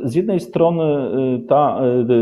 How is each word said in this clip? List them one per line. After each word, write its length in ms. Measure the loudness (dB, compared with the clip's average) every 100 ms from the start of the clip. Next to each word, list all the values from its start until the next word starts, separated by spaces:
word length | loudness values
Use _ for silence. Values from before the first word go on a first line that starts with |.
z 120 | -2 -2
jednej 240 | -2 -4
strony, 440 | -2 0 0 2 -2 -2 -2 -2 -2 -2
y, 40 | 0
ta, 340 | 2 2 0 0 0 2 2